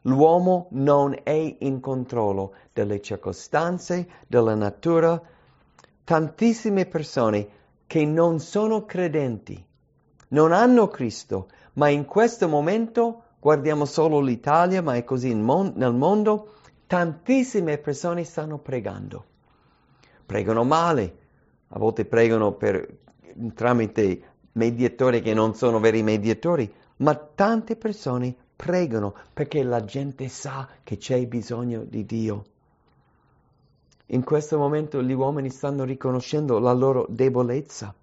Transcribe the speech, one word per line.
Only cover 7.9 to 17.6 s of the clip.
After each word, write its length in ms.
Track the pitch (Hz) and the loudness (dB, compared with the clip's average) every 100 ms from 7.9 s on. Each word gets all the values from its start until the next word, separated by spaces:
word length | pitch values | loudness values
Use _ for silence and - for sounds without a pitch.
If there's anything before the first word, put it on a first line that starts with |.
| 160 151 | 0 2
non 340 | 156 170 165 | 2 2 0
sono 460 | - 202 220 220 214 | -4 -2 0 -2 -4
credenti, 760 | 180 175 151 135 110 - 95 - _ _ _ _ _ _ | -4 -2 -2 -2 -6 -12 -18 -20 _ _ _ _ _ _
non 240 | 139 160 | 4 6
hanno 340 | 175 247 247 208 | 6 6 6 4
Cristo, 600 | - 120 - - 95 92 _ - | 0 -6 -6 -8 -8 -8 _ -14
ma 160 | - 147 | 2 2
in 160 | 143 139 | 2 0
questo 420 | 196 233 233 175 | 2 2 2 0
momento 760 | 147 151 214 226 240 233 226 _ _ | 0 0 -2 -2 -2 -2 -4 _ _
guardiamo 460 | 143 151 143 151 | 2 2 2 0
solo 380 | 143 - 160 151 | 0 2 2 2
l'Italia, 600 | 135 117 - 156 180 185 | 0 -2 2 2 4 0
ma 140 | 165 120 | -2 -4
è 80 | |
così 260 | 120 131 127 | -2 -4 -2
in 100 | 110 | 0
mon-, 320 | 110 160 196 - | 2 2 0 -2
nel 180 | 127 | 0
mondo, 600 | 120 156 214 214 214 - - - _ _ | 2 2 2 2 -2 -4 -20 -20 _ _
tantissime 920 | 180 170 151 - 269 247 208 | -2 -2 -4 0 0 2 -2